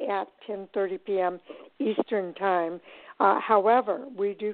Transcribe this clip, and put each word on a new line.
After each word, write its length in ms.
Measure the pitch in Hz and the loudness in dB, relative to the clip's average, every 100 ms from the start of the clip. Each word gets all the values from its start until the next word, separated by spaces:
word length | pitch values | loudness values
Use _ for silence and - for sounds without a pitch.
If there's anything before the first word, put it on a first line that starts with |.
| - | -4
at 200 | 196 185 _ - | -4 -6 _ -12
ten 220 | 196 190 208 | -12 -8 -4
thirty 240 | 190 185 | -4 -4
P 200 | - 190 | -4 -2
M 200 | 180 180 - - - - | -2 -4 -14 -20 -20 -4
Eastern 560 | 220 214 - 208 180 170 | -2 0 0 -2 -2 -2
Time. 440 | 196 180 165 175 - - - - | 0 0 0 -6 -14 -20 -20 0
Uh, 200 | 196 214 | 2 2
however, 680 | - 208 202 247 208 190 269 208 | 4 4 6 4 2 -4 -6 -4
we 200 | 202 202 | -4 -2
do 180 | 214 | -6